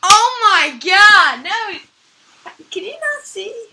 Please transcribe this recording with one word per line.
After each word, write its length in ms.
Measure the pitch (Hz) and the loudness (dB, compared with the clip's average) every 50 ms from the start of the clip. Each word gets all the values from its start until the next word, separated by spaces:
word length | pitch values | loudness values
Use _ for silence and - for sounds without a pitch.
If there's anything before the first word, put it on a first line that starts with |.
Oh 360 | - 359 392 427 453 480 508 480 | 2 2 2 2 2 0 -2 0
my 360 | 466 427 392 339 302 302 269 233 | 0 2 2 2 0 -2 -6 -8
God! 640 | - 349 370 392 415 415 415 381 330 294 262 240 262 | -6 -2 2 4 6 6 6 6 4 2 0 -4 -8
No! 340 | 349 403 453 453 415 359 - - _ _ _ _ _ _ _ _ _ _ _ _ - - _ - _ | -8 -6 -6 -6 -8 -10 -14 -16 _ _ _ _ _ _ _ _ _ _ _ _ -20 -20 _ -20 _
Can 140 | - 381 370 | -14 -12 -12
you 80 | 415 | -12
not 320 | 587 659 640 605 605 - - | -14 -8 -8 -8 -8 -8 -12
see? 440 | - - 392 381 403 508 466 453 415 | -16 -14 -14 -14 -12 -14 -16 -18 _